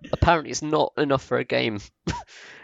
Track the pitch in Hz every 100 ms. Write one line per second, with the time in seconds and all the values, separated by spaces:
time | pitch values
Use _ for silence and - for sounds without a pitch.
0 | - - 160 170 123 123 151 151 - -
1 | 147 135 - 127 127 123 123 104 - _
2 | - 988 - - - -